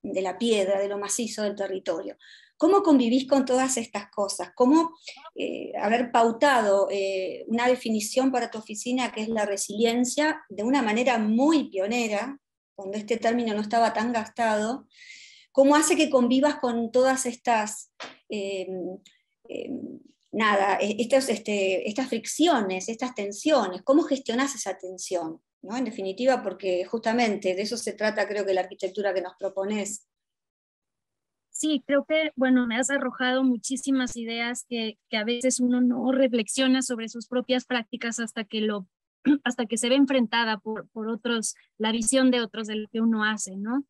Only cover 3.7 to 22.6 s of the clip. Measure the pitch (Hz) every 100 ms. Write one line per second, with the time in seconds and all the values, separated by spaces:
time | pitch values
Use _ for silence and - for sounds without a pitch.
3.7 | 254 226 202 - - 202 - 180 - 247
4.7 | 311 330 - - - - - - - -
5.7 | - 208 233 247 240 233 226 294 254 208
6.7 | 196 196 202 196 190 185 - - 226 247
7.7 | 254 233 220 208 254 262 254 226 220 -
8.7 | 214 247 254 240 220 214 226 208 196 -
9.7 | 208 233 240 247 - 302 311 - 202 220
10.7 | 277 226 214 254 233 214 226 285 311 226
11.7 | 190 196 240 226 208 240 277 _ _ _
12.7 | - 190 208 214 233 226 240 226 208 214
13.7 | 233 226 - 226 240 214 - 226 214 220
14.7 | 269 - _ - - - - _ - 269
15.7 | 294 311 349 302 269 240 262 294 - 254
16.7 | 233 226 254 262 254 247 233 - 226 214
17.7 | - - _ - - _ 214 196 196 185
18.7 | 185 180 196 - _ _ _ - - -
19.7 | - - - _ _ _ 208 220 202 196
20.7 | 190 202 214 240 269 262 208 - 208 196
21.7 | 185 220 214 262 226 - - 330 269